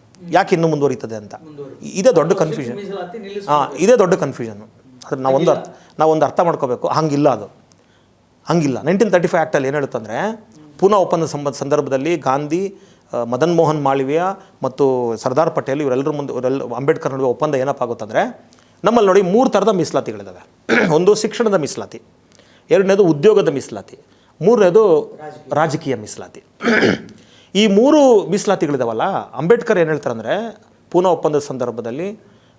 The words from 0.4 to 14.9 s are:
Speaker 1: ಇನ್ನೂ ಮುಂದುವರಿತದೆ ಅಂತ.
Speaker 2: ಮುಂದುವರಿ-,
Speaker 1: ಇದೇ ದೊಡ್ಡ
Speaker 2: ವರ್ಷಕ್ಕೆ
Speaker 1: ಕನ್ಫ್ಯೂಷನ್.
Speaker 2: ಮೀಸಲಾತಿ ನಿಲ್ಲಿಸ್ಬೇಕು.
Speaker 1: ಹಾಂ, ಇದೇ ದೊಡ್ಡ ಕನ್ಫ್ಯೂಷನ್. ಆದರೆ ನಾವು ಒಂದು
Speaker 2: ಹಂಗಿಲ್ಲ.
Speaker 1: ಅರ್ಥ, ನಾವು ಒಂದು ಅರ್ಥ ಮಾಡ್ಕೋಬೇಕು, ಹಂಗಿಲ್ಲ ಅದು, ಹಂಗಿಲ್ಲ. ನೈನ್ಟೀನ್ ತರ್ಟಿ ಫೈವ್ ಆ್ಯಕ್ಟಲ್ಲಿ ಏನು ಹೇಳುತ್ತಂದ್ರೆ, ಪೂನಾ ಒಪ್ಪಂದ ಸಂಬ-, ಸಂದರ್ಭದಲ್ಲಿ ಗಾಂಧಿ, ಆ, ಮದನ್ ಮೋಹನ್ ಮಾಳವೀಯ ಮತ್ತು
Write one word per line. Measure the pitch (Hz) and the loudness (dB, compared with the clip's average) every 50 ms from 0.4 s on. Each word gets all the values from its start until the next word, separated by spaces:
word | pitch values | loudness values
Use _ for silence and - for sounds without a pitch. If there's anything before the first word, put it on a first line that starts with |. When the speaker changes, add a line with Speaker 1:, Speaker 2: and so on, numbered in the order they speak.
| 196 196 190 | 0 0 0
Speaker 1:
ಇನ್ನೂ | 165 165 | 0 2
ಮುಂದುವರಿತದೆ | 165 151 147 143 131 127 - 127 113 113 | 0 0 0 0 0 -2 -4 -10 -10 -12
ಅಂತ. | 104 104 98 - | -12 -14 -14 -18
Speaker 2:
ಮುಂದುವರಿ-, | - - 156 147 143 143 - - - - | -20 -20 -20 -18 -18 -18 -16 -16 -16 -14
Speaker 1:
ಇದೇ | - - 185 190 254 202 | -10 -4 0 2 4 4
ದೊಡ್ಡ | 156 | 4
Speaker 2:
ವರ್ಷಕ್ಕೆ | 143 165 - - 160 | 2 2 2 0 0
Speaker 1:
ಕನ್ಫ್ಯೂಷನ್. | 156 147 151 127 120 123 | -2 -4 -6 -8 -8 -10
Speaker 2:
ಮೀಸಲಾತಿ | 202 196 180 - 185 175 - - - | -10 -10 -12 -10 -12 -12 -12 -14 -14
ನಿಲ್ಲಿಸ್ಬೇಕು. | - - - - - 143 147 147 | -14 -12 -12 -8 -2 0 0 0
Speaker 1:
ಹಾಂ, | 135 - 135 | 0 -2 -4
ಇದೇ | - 180 220 254 | 0 2 4 4
ದೊಡ್ಡ | 214 185 170 175 | 4 4 2 2
ಕನ್ಫ್ಯೂಷನ್. | - 151 139 120 - 117 110 101 101 | 0 -2 -4 -6 -8 -10 -10 -12 -14
ಆದರೆ | 107 - _ _ _ _ - - - - 147 131 | -18 -20 _ _ _ _ -20 -18 -12 -8 -6 -4
ನಾವು | 131 131 135 | 0 2 2
ಒಂದು | 139 170 160 | 2 4 2
Speaker 2:
ಹಂಗಿಲ್ಲ. | 147 - - - | 2 0 -2 -12
Speaker 1:
ಅರ್ಥ, | - - - _ _ 151 | -18 -20 -20 _ _ 0
ನಾವು | 156 160 | 2 2
ಒಂದು | 156 156 147 | 2 2 2
ಅರ್ಥ | 127 - - | 0 2 0
ಮಾಡ್ಕೋಬೇಕು, | 180 170 147 139 143 123 120 - - | 0 0 0 -2 -2 -4 -4 -2 -4
ಹಂಗಿಲ್ಲ | - 123 151 160 151 143 143 147 139 | -2 0 0 0 0 2 2 2 2
ಅದು, | 120 104 101 - _ _ _ _ _ _ _ _ _ _ _ _ _ _ _ _ _ _ - - | 2 0 -6 -12 _ _ _ _ _ _ _ _ _ _ _ _ _ _ _ _ _ _ -4 -2
ಹಂಗಿಲ್ಲ. | 160 170 147 139 120 104 | 0 0 0 -2 -4 -4
ನೈನ್ಟೀನ್ | 113 156 190 196 233 202 | -2 0 0 2 2 2
ತರ್ಟಿ | 180 180 165 | 2 0 0
ಫೈವ್ | 165 190 165 | 0 0 0
ಆ್ಯಕ್ಟಲ್ಲಿ | 156 156 - 147 135 | 0 0 0 -2 -2
ಏನು | 135 143 | -2 -2
ಹೇಳುತ್ತಂದ್ರೆ, | 147 135 131 131 117 113 107 113 143 185 220 226 220 - _ - - - - - - | -4 -4 -4 -6 -8 -8 -8 -6 -6 -6 -6 -8 -10 -14 _ -20 -20 -20 -20 -4 0
ಪೂನಾ | 180 196 214 | 2 4 4
ಒಪ್ಪಂದ | 196 170 - 180 165 160 | 4 2 0 0 -2 -2
ಸಂಬ-, | 135 - 143 143 143 135 | -2 -4 -6 -6 -6 -6
ಸಂದರ್ಭದಲ್ಲಿ | - 139 139 151 147 139 131 135 131 139 165 175 | -6 -4 -2 0 0 0 0 -2 -2 -2 -2 -4
ಗಾಂಧಿ, | 147 - 165 139 143 151 143 160 185 196 196 196 - - - _ _ _ _ - | -2 -2 -2 -2 -2 -2 -4 -4 -4 -4 -6 -10 -14 -20 -20 _ _ _ _ -6
ಆ, | 120 120 | -6 -4
ಮದನ್ | 117 123 123 160 175 170 | -4 -2 0 0 2 2
ಮೋಹನ್ | 165 160 147 156 147 139 | 4 2 2 2 0 0
ಮಾಳವೀಯ | 135 139 139 135 135 151 170 180 190 190 - - _ _ - 131 | 0 0 0 0 -2 -2 -2 -2 -2 -4 -8 -12 _ _ -6 -6
ಮತ್ತು | 127 127 - 143 131 | -4 -2 0 0 2